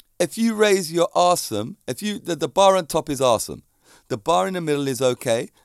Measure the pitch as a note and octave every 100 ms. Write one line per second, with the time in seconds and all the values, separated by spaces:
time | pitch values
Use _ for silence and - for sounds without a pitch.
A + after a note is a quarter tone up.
0 | _ - F3 - A3+ G#3+ G#3+ G3 D#3 E3+
1 | E3 - F3 E3+ - G#2+ A2+ - - -
2 | G#3 G3+ E3+ D#3+ D3+ - G3 F#3+ D#3 D#3+
3 | D3+ C3 C3 G#2+ - C#2+ - _ _ _
4 | - B2 D#3+ F3 F#3+ F#3 D#3 C#3+ C#3 B2
5 | B2+ B2 B2 A#2 F#3 _